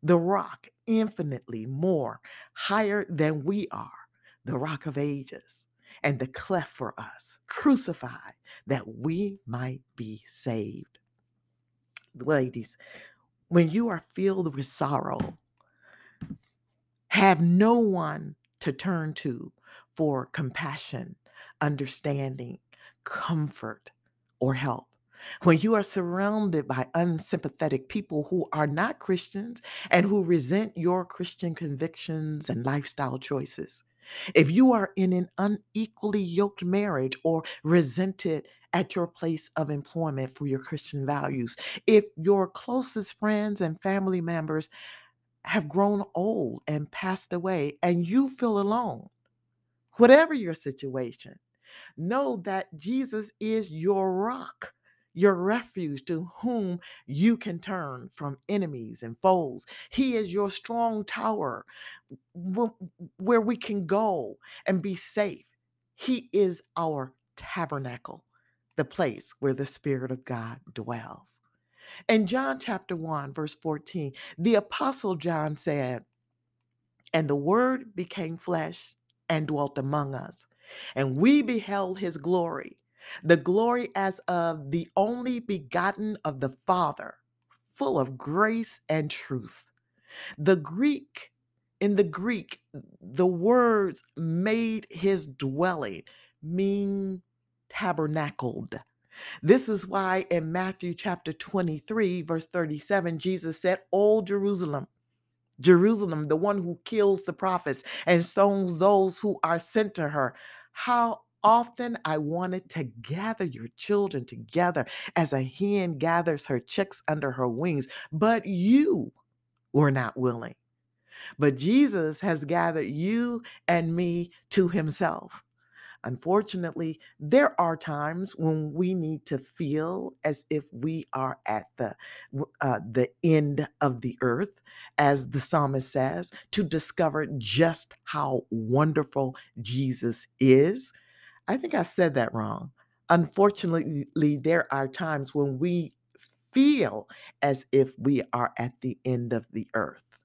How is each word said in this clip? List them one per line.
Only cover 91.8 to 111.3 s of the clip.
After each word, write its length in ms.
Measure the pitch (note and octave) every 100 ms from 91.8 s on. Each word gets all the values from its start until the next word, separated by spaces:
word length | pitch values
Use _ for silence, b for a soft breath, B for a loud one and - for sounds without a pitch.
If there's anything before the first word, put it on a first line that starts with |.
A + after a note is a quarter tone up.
in 160 | G3+ G3+
the 80 |
Greek, 580 | G3+ D#3+ G3+ A3+ - - _ C#3+ - -
the 260 | F2+ C3 F3+
words 760 | F3 F#3 B3 A#3+ A3 G3 D3 - -
"made 720 | E3 E3 G3 A3 A3+ A3 -
his 340 | E3 F#3+ G3 D3+
dwelling" 800 | C3 C3+ C3+ F3+ E3+ B2 F2 - b b b
mean 800 | D3+ F3 G3 G3+ G3 G3 G3 F#3 _ _ _ _ _
tabernacled. 1120 | - G3+ D#3+ D#3 D#3 D3 - B2+ - A#2 - - _ _ B B B
This 240 | D3+ B3+ B3+
is 180 | G#3 F#3
why 400 | G3 F#3+ F#3 -
in 220 | E3+ D#3+
Matthew 400 | F3 F#3+ F#3 F3+
chapter 400 | E3+ G#3 F3 -
twenty-three, 880 | D#3 - G3+ F3 D#3 - A3 G3+ C#3
verse 240 | D#3 E3 D#3+
thirty-seven, 760 | F3+ D#3+ D3+ - G3+ E3+ E3
Jesus 400 | F#3 F#3 E3 D#3
said, 200 | F#3 F#3 _
"O 300 | F#3+ G#3 A3
Jerusalem, 640 | F#3+ G3+ G3 G3 F3 D3 - _ _ _ _ _ _ _
Jerusalem, 720 | C3+ F3 G3 A3 G3 D#3+ D3+
the 80 | D#3
one 200 | F#3+ G3+
who 220 | E3+ F3 -
kills 400 | A3 G3+ F#3+ G3
the 80 |
prophets 500 | F3 F#3+ F3+ - F3 - B B
and 180 | F3
stones 540 | E3+ - G3+ G3 F#3 E3
those 420 | F#3+ G3+ F#3+ F#3
who 180 | G#3+ F#3+
are 160 | D#3+ E3+
sent 340 | - A3 G#3+ G3+
to 120 | D3+
her, 280 | D3 C3 B B B B
how 520 | - - A#3+ A#3 A3 _